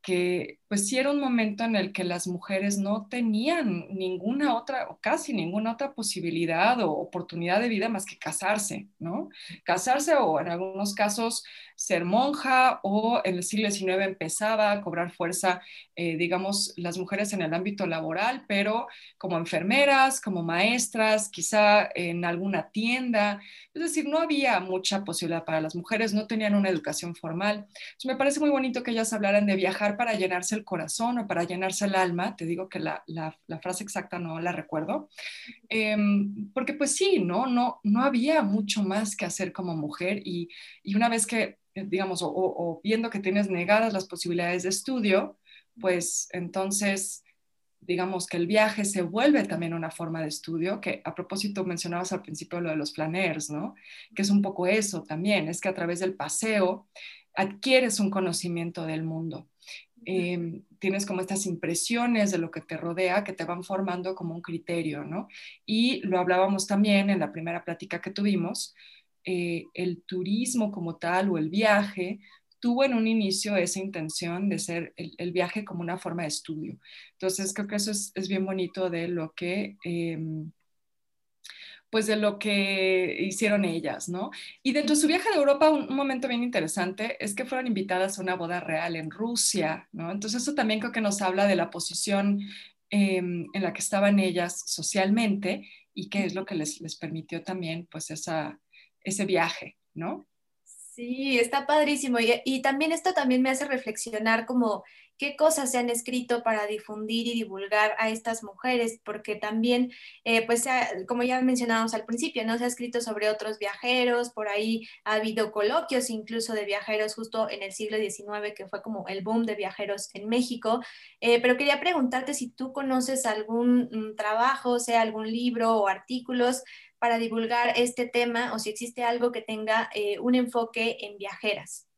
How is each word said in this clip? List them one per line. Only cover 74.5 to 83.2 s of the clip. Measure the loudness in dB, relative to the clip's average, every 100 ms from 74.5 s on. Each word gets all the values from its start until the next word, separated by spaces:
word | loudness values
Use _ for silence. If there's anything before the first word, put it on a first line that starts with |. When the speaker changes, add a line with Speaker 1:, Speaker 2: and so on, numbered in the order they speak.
| -2
Speaker 1:
ser | -2 -4 -6 -10
el, | -12 -8
el | -4
viaje | 0 0 -2 -6
como | -6
una | -4 -4
forma | -4 -4
de | -4
estudio. | -6 -6 -8 -8 -12 -18 -20 -20
Entonces, | _ -4 -2 -4
creo | -4 -4
que | -2
eso | -2
es, | -4 -6 -6
es | -2
bien | -2 -2
bonito | -2 -4 -2 -2
de | -2 -2
lo | -4 -4
que, | -6 -4 -2 -4 -8
em, | -6 -2 -2 -4 -6 -6 -8 -14 _ _ _ _ _ _ _ _ -20 -20 -20 -20 _
pues, | 0 2
de | 2
lo | 2 0
que | 0 2 2 2 2 2 2 -2